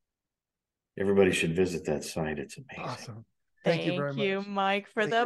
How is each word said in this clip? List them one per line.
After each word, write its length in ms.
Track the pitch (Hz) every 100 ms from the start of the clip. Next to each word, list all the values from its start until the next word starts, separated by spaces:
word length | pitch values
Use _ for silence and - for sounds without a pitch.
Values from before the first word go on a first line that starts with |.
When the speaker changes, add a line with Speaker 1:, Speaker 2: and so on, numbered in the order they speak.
| _ _ _ _ _ _ _ _ _ -
Speaker 1:
everybody 320 | 98 98 92
should 220 | 85 87
visit 300 | 82 90 82 -
that 160 | 73
site. 340 | - - 78 76
It's 180 | 69 -
amazing. 260 | - -
Speaker 2:
Awesome. 400 | - 123 - 110 - _ _ _
Thank 220 | - 165 165
you 80 |
very 160 | 180 143
Speaker 3:
Thank 100 | 139 202
you, 120 | 196
Speaker 2:
much. 80 | 202
Speaker 3:
Mike, 400 | 196 196 202 202
for 100 | 240
Speaker 2:
Thank 100 | 214
Speaker 3:
the 80 | 226